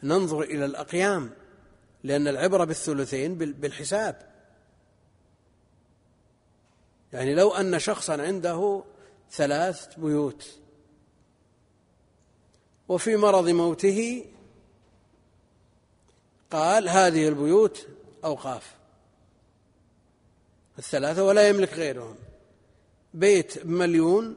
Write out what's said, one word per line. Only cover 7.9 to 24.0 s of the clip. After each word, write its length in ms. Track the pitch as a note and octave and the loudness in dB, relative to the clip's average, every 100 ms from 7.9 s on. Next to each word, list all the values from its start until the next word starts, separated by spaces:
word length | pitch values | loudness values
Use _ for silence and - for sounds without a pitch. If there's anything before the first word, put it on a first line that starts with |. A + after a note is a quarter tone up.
| G#3 - D3+ | -6 -6 -6
عنده 640 | D#3 G3 E3+ E3 G3+ G3 - - - _ _ | -4 -4 -4 -4 -4 -4 -8 -20 -20 _ _
ثلاث 680 | - D3 C#3+ F3+ F3 - E3 | -4 -2 0 -2 -6 -14 -8
بيوت، 600 | D#3 D3 C#3+ - - - _ _ _ _ _ _ _ _ _ _ _ _ _ _ _ _ _ _ _ _ _ _ - | -2 -2 -2 -8 -20 -20 _ _ _ _ _ _ _ _ _ _ _ _ _ _ _ _ _ _ _ _ _ _ -4
وفي 280 | F3+ A3+ G#3+ | -4 0 2
مرض 340 | G#3 F#3+ F3 | 4 4 4
موته 760 | E3+ E3+ D#3+ G3 G3 A#3 B3 - - - _ _ _ _ _ _ _ _ _ _ _ _ _ _ _ _ _ _ _ - | 2 0 0 0 0 -2 -6 -12 -20 -20 _ _ _ _ _ _ _ _ _ _ _ _ _ _ _ _ _ _ _ -8
قال: 380 | D#3 D#3+ G#3+ F3+ | -2 2 2 4
"هذه 380 | F#3 F#3 D#3+ D#3 | 4 4 4 2
البيوت 600 | D3 D3 F#3+ G#3+ - - - - - | 0 4 4 4 0 -20 -20 -20 -10
أوقاف 520 | D#3+ C#3+ C3+ A#2+ - - _ _ _ _ _ _ _ _ _ _ _ _ _ _ _ _ _ _ _ - | -8 -6 -8 -10 -12 -20 _ _ _ _ _ _ _ _ _ _ _ _ _ _ _ _ _ _ _ -18
الثلاثة 440 | - C#3+ C#3+ E3 | -6 -4 -2 0
ولا 260 | G3 G3+ G#3 | 4 6 6
يملك 240 | G3+ F#3 | 4 0
غيرهم"، 420 | D#3 D#3 B2 A2+ G#2+ - - _ _ _ _ _ _ _ | -2 -6 -6 -12 -18 -20 -20 _ _ _ _ _ _ _
بيت 520 | E3 G3 G3 - - E3 | 0 4 4 2 -6 -4
بمليون، 680 | F3 F3 E3 | 0 2 4